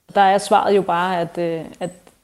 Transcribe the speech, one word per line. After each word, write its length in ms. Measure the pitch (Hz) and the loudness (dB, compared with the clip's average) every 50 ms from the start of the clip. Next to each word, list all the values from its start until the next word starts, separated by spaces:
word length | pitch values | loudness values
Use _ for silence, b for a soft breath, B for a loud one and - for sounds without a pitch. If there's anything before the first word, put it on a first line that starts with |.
| _ - - | _ -4 0
der 60 | 208 | 2
er 180 | 196 190 196 202 | 4 4 4 2
svaret 380 | 196 - 214 196 - 208 202 | 2 2 0 2 2 2 2
jo 60 | 196 | 2
bare, 380 | 185 190 170 170 180 185 185 175 | 2 0 -2 -2 -2 -2 -2 -4
at, 180 | 170 165 - 175 | -4 -6 -6 -6
øh, 220 | 175 165 165 160 151 - - - | -4 -4 -4 -6 -8 -12 -12 -10
at 100 | 185 175 180 - _ _ _ _ | -10 -10 -10 -14 _ _ _ _